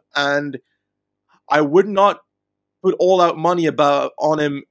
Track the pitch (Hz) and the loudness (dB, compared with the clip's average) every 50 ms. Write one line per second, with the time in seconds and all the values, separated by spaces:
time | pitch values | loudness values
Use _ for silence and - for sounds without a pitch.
0 | _ _ - 147 143 143 143 147 147 143 131 120 _ _ _ _ _ _ _ _ | _ _ -6 -4 -2 -2 -2 -4 -4 -6 -10 -14 _ _ _ _ _ _ _ _
1 | _ _ _ _ _ _ _ _ _ - 143 151 151 139 147 185 190 214 202 190 | _ _ _ _ _ _ _ _ _ 0 0 2 2 4 2 2 2 2 2 2
2 | 196 202 - - _ _ _ _ _ _ _ _ _ _ _ _ - 190 170 - | 2 2 0 -2 _ _ _ _ _ _ _ _ _ _ _ _ -4 -4 -2 0
3 | 185 180 190 180 175 170 - 156 156 170 180 175 165 151 131 120 147 143 143 143 | 2 2 4 4 2 2 0 0 -2 -2 0 0 -2 -2 0 0 0 2 0 0
4 | 131 135 - - - 151 156 151 147 147 143 139 - _ | -2 -4 -6 -4 -4 -2 -2 -2 -2 -4 -6 -8 -12 _